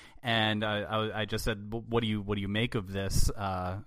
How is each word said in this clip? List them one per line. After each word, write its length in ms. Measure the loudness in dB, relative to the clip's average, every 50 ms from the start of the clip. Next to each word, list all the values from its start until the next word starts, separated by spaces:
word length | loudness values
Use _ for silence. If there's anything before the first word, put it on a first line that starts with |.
| -20 -20 -16 -8 -2
And 400 | 0 2 2 4 2 2 2 0
I, 200 | 0 0 -2 -2
I, 380 | -2 -2 0 0 0 -2 -2
I 40 | -2
just 180 | -2 -2 -2 0
said, 240 | -2 -2 -4 -4 -8
"Wh-, 180 | -8 -8 -4 0
what 80 | 0 2
do 80 | 2 2
you, 140 | 0 0
what 140 | 0 -2 -2
do 60 | -2
you 60 | -2 -2
make 280 | 0 0 0 0 -2
of 180 | -4 -4 -4 -4
this, 360 | -2 -2 2 6 6 6 6
uh, 480 | 6 0 -2 -2 -2 -2 -4 -4 -6 -6 -10